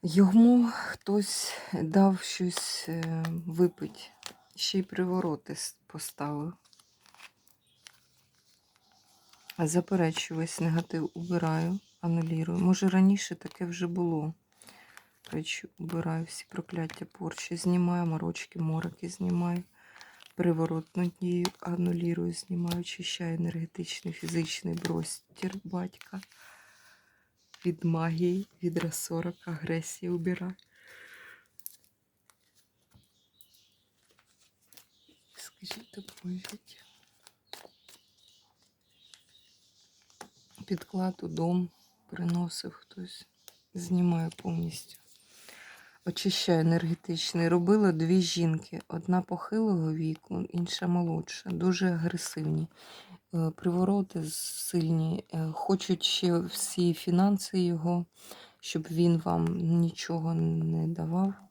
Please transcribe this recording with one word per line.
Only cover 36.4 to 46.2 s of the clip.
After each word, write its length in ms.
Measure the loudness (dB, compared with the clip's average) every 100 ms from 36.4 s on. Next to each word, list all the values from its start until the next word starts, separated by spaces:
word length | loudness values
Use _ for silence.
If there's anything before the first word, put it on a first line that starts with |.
| -10 -18 _ -20 -20 _ _ _ -20 _ _ -20 -20 _ -20 -20 _ _ _ _ _ _ _ _ _ _ _ -20 _ _ _ _ _ _ _ _ _ _ -20 _ _ -20 -8
Підклад 540 | -8 -6 -4 -2 -4
у 40 | -8
дом 420 | -2 0 2 0 _ _ _ _
приносив 640 | -6 -2 0 -2 -4 -10
хтось. 540 | -14 _ -16 -16 -16 -20 _ -20 _ _
Знімаю 560 | -12 0 2 4 4 0 -6
повністю. 560 | -6 -4 -4 -8 -16 -20 _ -20 _ -20 -20 -20 -20 -20 -20 -10 -6
Очищаю 540 | -2